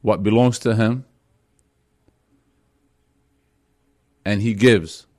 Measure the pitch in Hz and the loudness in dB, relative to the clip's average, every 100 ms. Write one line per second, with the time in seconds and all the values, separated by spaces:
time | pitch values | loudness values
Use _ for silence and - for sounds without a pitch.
0 | 110 101 101 110 123 117 120 110 110 123 | -2 -2 0 2 2 0 -4 0 0 -2
1 | 135 _ _ _ _ _ _ _ _ _ | -10 _ _ _ _ _ _ _ _ _
2 | _ _ _ _ _ _ _ _ _ _ | _ _ _ _ _ _ _ _ _ _
3 | _ _ _ _ _ _ _ _ _ _ | _ _ _ _ _ _ _ _ _ _
4 | _ _ - 104 113 101 123 107 80 - | _ _ -6 -4 -2 2 4 4 0 -18
5 | _ | _